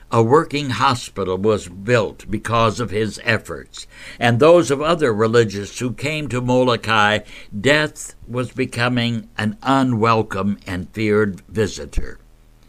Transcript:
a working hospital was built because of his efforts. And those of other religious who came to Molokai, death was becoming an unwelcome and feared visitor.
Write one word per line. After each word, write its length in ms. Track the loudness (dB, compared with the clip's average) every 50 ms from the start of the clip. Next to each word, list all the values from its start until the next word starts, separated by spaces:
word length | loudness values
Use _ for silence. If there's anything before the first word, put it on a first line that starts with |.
| -8 -2
a 100 | 2 2
working 500 | 4 6 4 4 4 2 -2 -4 -4 -4
hospital 680 | -2 0 0 0 0 -2 -6 -8 -8 -6 -4 -2 -2 0
was 300 | 0 0 0 0 -2 -8
built 600 | -14 -8 -2 0 2 2 0 -2 -6 -12 -8 -8
because 520 | -8 -6 -4 -2 0 2 2 2 2 -2
of 100 | -4 -4
his 300 | -4 -2 -4 -4 -6 -4
efforts. 640 | -2 -2 -2 -2 -2 -8 -12 -12 -14 -16 -18 -20 -20 -20 -20 -20 -20 -18 -6 -2
And 220 | 0 2 4 6
those 320 | 8 8 8 8 6 4
of 100 | 0 0
other 320 | 0 0 0 2 0 0 2
religious 640 | 2 2 4 4 4 4 2 -2 -8 -10 -10 -8 -6
who 140 | -6 -6
came 360 | -6 -6 -6 -6 -4 -6 -6 -4
to 100 | -4 -2
Molokai, 800 | 0 2 2 2 4 2 0 0 0 0 2 4 4 4 2 0 -2 -8 -16 -20 -18 -12 -8 -2
death 560 | 2 2 2 2 2 -2 -6 -12 -16 -18 -18 -18 -14
was 240 | -8 -6 -6 -6 -6
becoming 800 | -4 -6 -6 -4 -2 -2 -2 0 0 0 0 -2 -2 -4 -6 -8 -6 -4
an 200 | -4 -4 -4 -4
unwelcome 960 | -2 0 2 2 2 2 0 2 2 2 2 2 0 -2 -4 -4 -2 -2 -4 -4 -8
and 260 | -8 -8 -8 -8 -8
feared 500 | -6 -4 -2 0 2 2 0 0 -4 -8
visitor. 760 | -14 -8 -4 -4 -2 -2 -4 -8 -12 -6 -4 -2 -2 -4 -6 -12 -20 -20 -20 _ _ _ _ _ -20